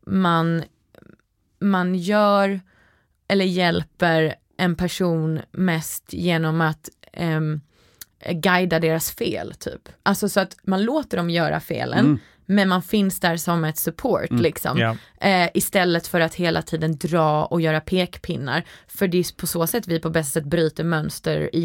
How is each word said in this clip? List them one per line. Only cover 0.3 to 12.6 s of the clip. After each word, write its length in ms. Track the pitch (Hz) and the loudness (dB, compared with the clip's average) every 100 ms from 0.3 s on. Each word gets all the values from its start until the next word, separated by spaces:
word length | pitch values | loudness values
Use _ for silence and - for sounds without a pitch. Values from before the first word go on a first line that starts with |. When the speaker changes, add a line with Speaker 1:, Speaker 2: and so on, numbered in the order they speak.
| 165 165 165 - _ _ - - - _ _ _ - | 2 2 0 -4 _ _ -20 -20 -20 _ _ _ -4
Speaker 1:
man 360 | 202 190 180 185 | 0 2 0 -2
gör 640 | 175 208 208 202 196 196 - _ _ _ _ _ - | 0 2 4 4 2 -2 -8 _ _ _ _ _ -2
eller 180 | 196 185 | 0 2
hjälper 920 | 180 175 170 156 - 175 160 156 - _ - | 2 2 2 -2 0 2 4 2 -2 _ -2
en 180 | 180 165 | -2 0
person 640 | 180 - 180 165 160 156 - | -2 0 0 0 0 -2 -6
mest 600 | - 185 160 156 - - | -2 0 0 -4 -10 -10
genom 480 | - 175 165 160 160 | -4 0 2 2 0
att, 280 | 160 156 - - - | 0 -2 -10 -20 -16
ehm, 480 | - 170 156 156 156 - _ _ - - _ - | -6 -2 -2 -2 -4 -8 _ _ -20 -20 _ -6
guida 460 | 170 190 180 180 165 | 0 2 4 4 2
deras 320 | 160 160 - - | 2 0 -2 -6
fel, 380 | - - - - | -6 -6 -8 -10
typ. 300 | - - - - | -10 -12 -16 -6
Alltså, 260 | - 196 208 | -2 0 0
så 100 | 202 | 0
att 180 | 185 - | -2 -4
man 200 | - 190 | -4 0
låter 340 | 220 302 - 180 | 0 -2 -2 -4
dem 120 | 170 | 0
göra 300 | 170 151 156 | 0 0 -2
felen, 400 | - 113 123 123 139 | -4 -6 -2 2 4
Speaker 2:
Mm. 140 | 143 - _ - | 2 -2 _ 0
Speaker 1:
men 220 | 202 | 2